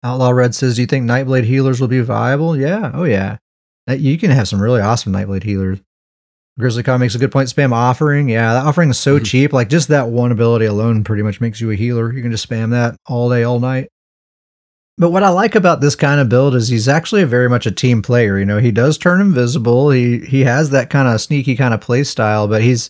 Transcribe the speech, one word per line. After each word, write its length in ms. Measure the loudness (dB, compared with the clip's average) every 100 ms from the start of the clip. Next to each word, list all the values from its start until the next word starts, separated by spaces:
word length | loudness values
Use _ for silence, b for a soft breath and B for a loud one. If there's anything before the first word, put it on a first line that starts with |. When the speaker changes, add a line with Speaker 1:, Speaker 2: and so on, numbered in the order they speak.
Speaker 1:
Outlaw 280 | -6 -2 2
Red 240 | 2 2 0
says, 200 | -2 -2
"Do 60 |
you 60 | -2
think 180 | -2 0
Nightblade 380 | -2 0 0
healers 360 | 0 0 0 0
will 80 | 0
be 120 | -2
viable?" 560 | -2 -2 -2 0 -2 -2
Yeah. 340 | -2 -2 -4 -4
Oh, 80 |
yeah. 340 | -2 -2 -2 -8 _ _ _ _ -6
That, 140 | -2
you 180 | 0 0
can 140 | 2
have 160 | 2 0
some 120 | -2
really 200 | 0 0
awesome 320 | 0 -2 -2
Nightblade 300 | -4 -4 -6
healers. 360 | -4 -4 -4 -6 _ _ _ _ _ _ _ -4
Grizzly 240 | -4 -2
Khan 180 | -2 0
makes 140 | 0
a 60 | 0
good 120 | -2
point. 180 | -2 -2
Spam 240 | 0 0
offering. 540 | 2 0 0 0 0 0
Yeah, 260 | 0 2
that 120 | 2 0
offering 240 | 2 0
is 80 | 2
so 200 | 2 2
Speaker 2:
Mm-hmm. 80 | 2
Speaker 1:
cheap. 280 | 0 2
Like, 160 | 0 0
just 200 | 0 2
that 180 | 0 0
one 220 | -2 0
ability 340 | 2 2 2 0
alone 380 | 0 0 0
pretty 180 | -2 -2
much 180 | -2 -4
makes 200 | -6 -4
you 80 | -6
a 60 | -4
healer. 360 | -2 -2 -4
You 120 | -6
can 80 | -6
just 180 | -6 -6
spam 220 | -6 -2
that 240 | 0 -2 -4 -8
all 240 | -4 0
day, 140 | 0
all 160 | 0 -2
night. 300 | -2 -4 -8 _ _ _ _ _ _ _ _ _ _ -2
But 140 | 0
what 100 | 2
I 80 | 2
like 240 | 2 2
about 260 | 2 2 2
this 160 | 0 0
kind 240 | 0 2
of 80 | 2
build 280 | 2 2 2
is 140 | 0
he's 180 | 0 2
actually 360 | 0 0 0 2
very 220 | 2 2
much 200 | 0 -2
a 40 |
team 300 | -2 0 0
player. 380 | 2 2 2 0
You 60 | 0
know, 120 | 0
he 140 | 0
does 260 | 2 0 0
turn 240 | 0 2
invisible. 680 | 2 2 0 0 2 2 4
He, 260 | 2 2 -2 -2
he 160 | 0
has 300 | 2 2 2
that 180 | 0 0
kind 180 | 0 2
of 140 | 0
sneaky 340 | -2 -2 -2 0
kind 200 | 0 -2
of 60 |
play 220 | -2 -2
style, 440 | -2 -2 0 0 0
but 160 | 2
he's 260 | 2 0 -4